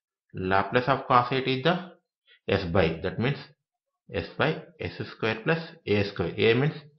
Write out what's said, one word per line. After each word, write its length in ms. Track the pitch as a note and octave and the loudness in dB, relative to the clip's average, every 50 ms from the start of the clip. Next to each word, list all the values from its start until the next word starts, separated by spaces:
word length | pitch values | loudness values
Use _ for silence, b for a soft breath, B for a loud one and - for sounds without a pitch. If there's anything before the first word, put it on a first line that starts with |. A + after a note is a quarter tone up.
| _ _ _ _ _ _ - | _ _ _ _ _ _ -10
Laplace 540 | G2+ F#2 F#2 F#2+ G2 G2 - A#2+ B2 - | -6 -2 0 2 2 2 2 0 0 2
of 200 | C#3 C3+ B2+ - | 2 0 0 2
cos 240 | - C3 B2 B2 - C#3 | 4 4 4 4 4 -2
eight 140 | C3 C3 | -2 0
is 160 | C3 C3 C3 C3 | 0 -2 0 0
the 280 | E3 F3+ F3+ - - - _ _ _ _ _ b b b b b | 0 0 0 -4 -12 -18 _ _ _ _ _ b b b b b
S 160 | - G2+ F#2 F#2 E2+ | 0 0 0 0 2
by, 280 | E2 G2 E2 D#2+ E2+ - - | 2 4 4 2 0 -2 -6
that 160 | F2+ F2 - | -6 -4 -2
means 180 | A2+ C#3 D3 - - - _ _ _ _ _ _ _ _ _ _ _ - - | -2 -2 -2 -4 -10 -18 _ _ _ _ _ _ _ _ _ _ _ -6 -6
S 140 | G2 - - - | -6 -6 -6 -2
by 260 | - A#2+ D#3 E3 - - - _ - | -2 0 0 0 -4 -8 -16 _ -8
S 220 | - F#2 - - G#2+ - | -8 -8 -6 -8 -12 -12
square 300 | - - A2+ A2 A2 A2 - | -8 -4 -2 -2 -2 -2 0
plus 160 | D3+ E3 E3 - - - - - | 0 0 0 -2 -10 -16 -10 -2
A 180 | - G#2 G#2 G2 | 0 2 2 2
square. 280 | - - - - E2 - | 0 -2 -4 -4 -4 0
A 160 | G#2+ G#2 A2+ A2+ | 2 4 4 4
means 220 | B2 C#3 D#3 - - - - _ | 4 2 0 -2 -4 -16 -20 _